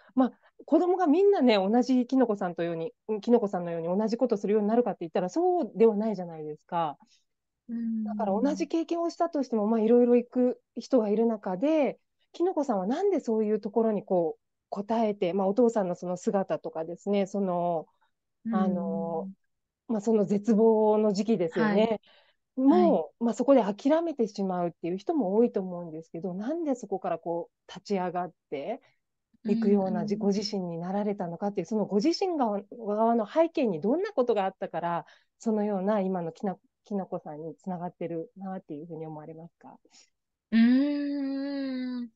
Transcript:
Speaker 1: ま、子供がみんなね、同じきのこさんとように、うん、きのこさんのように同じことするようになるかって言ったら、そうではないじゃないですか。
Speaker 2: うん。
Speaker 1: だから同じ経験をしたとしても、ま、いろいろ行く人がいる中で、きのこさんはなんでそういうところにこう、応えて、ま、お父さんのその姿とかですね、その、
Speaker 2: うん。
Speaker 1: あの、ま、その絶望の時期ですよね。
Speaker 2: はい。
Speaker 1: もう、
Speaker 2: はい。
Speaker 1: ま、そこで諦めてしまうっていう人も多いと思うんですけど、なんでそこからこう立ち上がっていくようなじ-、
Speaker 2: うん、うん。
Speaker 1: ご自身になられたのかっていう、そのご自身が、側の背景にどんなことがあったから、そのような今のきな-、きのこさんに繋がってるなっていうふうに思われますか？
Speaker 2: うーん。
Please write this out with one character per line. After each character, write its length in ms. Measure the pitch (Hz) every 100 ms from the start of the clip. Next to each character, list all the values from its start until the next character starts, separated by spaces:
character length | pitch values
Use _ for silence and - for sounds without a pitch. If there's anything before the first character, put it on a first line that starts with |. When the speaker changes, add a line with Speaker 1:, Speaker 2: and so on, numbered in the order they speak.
| _ -
Speaker 1:
ま、 160 | 254 - _ - -
子 140 | 320
供 160 | 359 370
が 120 | 349
み 140 | 302
ん 100 | 403
な 100 | 392
ね、 140 | 254 208
同 260 | 190 233
じ 260 | 247 254 247
き 100 | 262
の 100 | 233
こ 100 | 202
さ 100 | 185
ん 80 | 170
と 80 |
よ 100 | 170
う 20 | 165
に、 180 | 165 - -
う 60 | 214
ん、 60 |
き 100 | 208
の 80 | 233
こ 80 | 202
さ 120 | 190
ん 60 | 175
の 60 |
よ 80 | 170
う 20 |
に 60 | 165
同 200 | 185 220
じ 100 | 233
こ 100 | 254
と 100 | 202
す 100 | 202
る 60 |
よ 60 | 214
う 20 |
に 60 | 208
な 60 | 233
る 80 |
か 80 | 240
っ 20 |
て 60 | 180
言 80 | 165
っ 20 |
た 100 | 202
ら、 80 | 180
そ 340 | 320 359 359
う 80 | 240 185
で 100 | 226
は 100 | 202
な 120 | 220
い 60 | 196
じ 60 |
ゃ 40 | 175
な 120 | 160
い 40 |
で 120 | 151 151
す 100 | _
か。 320 | 175 160 143 _ _ _ _ _ _ -
Speaker 2:
う 40 |
ん。 300 | 233 233 226 214
Speaker 1:
だ 100 | 208
か 100 | 208
ら 140 | 196
同 160 | 262 294
じ 120 | 294
経 180 | 330 330
験 160 | 339
を 80 | 339
し 80 | -
た 120 | 339
と 140 | 320
し 60 | 262
て 60 | 226
も、 120 | 208
ま、 120 | 226
い 60 | 214
ろ 160 | 240
い 20 | 240
ろ 100 | 240
行 140 | 240
く 320 | 254 247 - _ -
人 220 | - 262
が 100 | 214
い 60 | 214
る 100 | 233
中 320 | 220 208 185
で、 420 | 269 311 254 165 _ _ _
き 120 | -
の 100 | 349
こ 100 | 359
さ 120 | 285 208
ん 40 |
は 80 | 185
な 160 | 277
ん 60 | 403
で 80 | 339
そ 200 | - 220
う 60 | 214
い 60 |
う 80 | 214
と 120 | 208
こ 120 | 233
ろ 80 | 220
に 120 | 214 -
こ 320 | 180 170 151 _ _ _
う、 80 | -
応 60 | 202 226
え 180 | 220
て、 200 | 208 -
ま、 140 | 196 190
お 60 |
父 160 | 202 240
さ 140 | 226
ん 60 | 180
の 60 | 175
そ 120 | 180
の 80 | 180
姿 420 | - 196 190 -
と 120 | 170
か 140 | 160 165
で 100 | 175
す 140 | -
ね、 160 | 202 196
そ 160 | 202
の、 460 | 190 175 175 170 - _ _ _ _ _ 226
Speaker 2:
う 40 |
ん。 40 | 226
Speaker 1:
あ 120 | 190
の、 640 | 185 - 165 165 165 190 196 _ _ _ _ -
ま、 140 | 220
そ 120 | 220
の 120 | 220 185
絶 300 | 202 202 208
望 420 | 226 220 214 214
の 160 | 214
時 120 | 196 214
期 120 | 226
で 120 | 247
す 100 | -
よ 100 | 220
ね。 160 | 202 226
Speaker 2:
は 0 |
い。 140 | 214 - _ _ _ _ -
Speaker 1:
も 580 | 262 349 349 208 156 -
う、 60 | 233
Speaker 2:
は 0 |
い。 0 |
Speaker 1:
ま、 80 |
そ 120 | 214 254
こ 100 | 277
で 80 |
諦 380 | 196 202 269 311
め 100 | 339
て 140 | 294 220
し 160 | -
ま 220 | 196 180 175
う 40 |
っ 20 |
て 160 | - 170
い 60 |
う 40 | 185
人 180 | - 330
も 200 | 190 202
多 80 | 240
い 60 |
と 100 | 233
思 200 | 185 175
う 40 | 175
ん 60 |
で 100 | 156
す 80 | 165
け 100 | 170
ど、 120 | 180
な 200 | 175 220
ん 100 | 330
で 120 | 311 254
そ 120 | 202
こ 120 | 196
か 100 | 185
ら 100 | 165
こ 300 | - 170 170 _ -
う 20 |
立 240 | - - 202
ち 20 |
上 140 | 180
が 140 | 175 175
っ 80 | - _
て 320 | 143 151 254 _ _ _ _ _ _ 214
い 120 | 226
く 100 | 214
よ 160 | 202 190
う 40 |
な 140 | 208 208
じ-、 100 | 208
Speaker 2:
う 40 |
ん、 20 |
う 40 | 202
ん。 20 |
Speaker 1:
ご 0 |
自 120 | 196
身 220 | 202 202 180
に 120 | 165
な 140 | 175
ら 100 | 196
れ 120 | 208 202
た 120 | 175
の 100 | 170
か 100 | 202
っ 60 |
て 80 | 202
い 20 |
う、 40 | 170
そ 100 | 214
の 80 | 202
ご 120 | 202
自 120 | 247
身 280 | 330 381 330
が、 240 | 240 202 202 240
側 380 | 220 208 226 233
の 120 | 208
背 220 | 302 330
景 180 | 330 247
に 140 | 160
ど 160 | 190 302
ん 40 |
な 80 | 427
こ 120 | 403 247
と 80 |
が 120 | 208 190
あ 40 |
っ 60 | -
た 120 | 190
か 120 | 170
ら、 240 | 170 170 - - _ _
そ 120 | 233
の 100 | 214
よ 160 | 208 202
う 20 |
な 200 | 185 214
今 200 | 190 185
の 100 | 165
き 140 | 165 202
な-、 120 | 175 _ _ _
き 100 | 202
の 100 | 180
こ 140 | 180
さ 140 | 170 151
ん 60 |
に 140 | 160 147
繋 200 | - 180
が 100 | 175
っ 40 |
て 160 | - 170
る 240 | 165 165 -
な 200 | 190 190
っ 40 |
て 120 | -
い 80 | 151
う 40 | 170
ふ 80 | 160
う 20 |
に 80 | 160
思 120 | 156
わ 60 | 151
れ 80 |
ま 140 | 160 170
す 100 | _
か？ 200 | - - _ - _ _ _ _ _
Speaker 2:
う 60 | 226
ー 1400 | 233 254 285 294 285 285 269 269 277 277 269 254 254 247
ん。 80 | 240